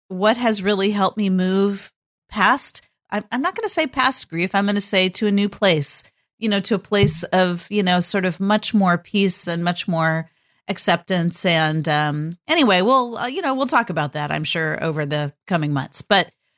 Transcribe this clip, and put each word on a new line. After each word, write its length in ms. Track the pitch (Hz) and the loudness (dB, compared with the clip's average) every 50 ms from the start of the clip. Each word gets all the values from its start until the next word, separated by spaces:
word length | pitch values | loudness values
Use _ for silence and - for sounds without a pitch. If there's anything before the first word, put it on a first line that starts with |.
| _ - | _ -12
what 280 | 190 180 196 214 220 | -4 0 2 2 2
has 240 | 240 247 226 220 202 | 2 0 0 0 0
really 300 | 185 202 208 190 196 208 | 0 0 0 2 2 0
helped 260 | 208 202 190 190 - | 2 2 0 0 0
me 120 | 214 208 190 | 0 0 2
move 600 | 185 185 185 185 190 196 196 202 202 190 - - _ _ _ _ _ _ _ - | 2 2 2 2 2 2 2 2 0 -4 -10 -16 _ _ _ _ _ _ _ -8
past, 520 | - 214 185 208 254 285 - - - - - _ _ _ _ - | -2 2 2 2 2 2 0 -6 -8 -12 -18 _ _ _ _ -8
I'm, 160 | - 208 208 - | -6 -6 -6 -6
I'm 100 | - 247 | -4 -4
not 140 | 285 359 370 | -4 -4 -4
gonna 140 | - 440 392 | -4 -6 -4
say 180 | - 339 311 | -2 -2 -2
past 420 | 254 - 269 254 262 269 - - - | -2 0 0 0 0 0 -4 -8 -6
grief. 240 | 160 165 175 185 - | -4 -4 -2 0 0
I'm 120 | 196 202 | 0 0
gonna 140 | 202 202 208 | 0 0 -2
say 280 | 196 - - 190 185 185 | -2 0 2 2 2 2
to 180 | 180 - 220 | 0 0 0
a 40 | 208 | 2
new 180 | 202 202 202 202 | 2 2 2 0
place, 540 | - - 214 190 165 151 143 - - - - _ _ _ _ _ _ | 0 2 2 2 4 2 0 -2 -4 -6 -8 _ _ _ _ _ _
you 120 | - 214 220 | -6 -2 0
know, 100 | 202 196 | 0 0
to 140 | 180 - 220 | 0 0 -2
a 40 | 180 | -2
place 440 | - - 214 202 202 196 156 - 185 | -2 0 2 4 4 4 2 0 -2
of, 420 | - - 185 185 180 175 175 - - | 0 2 2 2 2 0 -4 -6 -4
you 100 | 202 208 | -2 0
know, 180 | 190 185 180 180 | 2 2 2 2
sort 260 | 175 - - 196 185 | 0 0 -2 -2 -2
of 140 | 185 175 - | -2 -2 -2
much 340 | 196 196 214 214 - - - | 0 0 0 0 0 2 2
more 220 | 208 196 180 175 170 | 2 4 4 2 0
peace 480 | - - - 202 196 185 180 - - | -2 -2 0 2 2 2 0 -2 -4
and 160 | 175 170 170 175 | -4 -4 -2 -2
much 240 | 175 175 - - | -2 -2 -2 -2
more, 420 | - 170 160 160 160 160 160 160 - _ _ _ _ _ _ _ | -2 0 0 2 0 0 -2 -4 -8 _ _ _ _ _ _ _
acceptance. 800 | - 196 - - - 175 175 - - 190 175 165 175 170 - - | -8 -6 -2 0 0 0 0 0 -2 -2 0 0 0 -2 -2 0
And, 420 | 185 170 160 160 156 156 160 143 160 | 2 2 2 2 0 0 -2 0 0
um, 480 | 147 147 151 147 147 151 151 160 170 - _ | 0 0 0 0 -2 -4 -4 -6 -10 -8 _
anyway, 340 | - 320 349 285 214 190 180 | -2 2 2 4 4 4 4
we'll, 360 | 185 233 269 262 247 240 233 | 4 4 4 2 2 0 -4
uh, 100 | - - | -6 -6
you 140 | 247 269 370 | -6 -6 -4
know, 120 | 359 277 269 | -4 -2 -2
we'll 140 | 262 277 | -2 -2
talk 220 | 262 311 247 226 - | 0 0 0 0 0
about 240 | 170 156 147 147 - | -2 -4 -4 -4 -4
that, 180 | 151 147 147 | -6 -6 -4
I'm 120 | 151 151 156 | -4 -4 -4
sure, 380 | - - 170 160 156 151 - - | -4 -4 -2 -2 -2 -4 -4 -4
over 220 | 165 151 156 151 | -4 -2 -4 -4
the 280 | 143 151 147 147 143 - _ _ | -2 -2 -2 -4 -4 -8 _ _
coming 260 | - 190 165 151 147 143 | -4 -2 -2 0 0 -2
months. 280 | 139 139 - - - | -2 -4 -6 -10 -8
But 300 | - - 208 190 170 - _ _ _ _ _ | -2 0 2 2 0 -2 _ _ _ _ _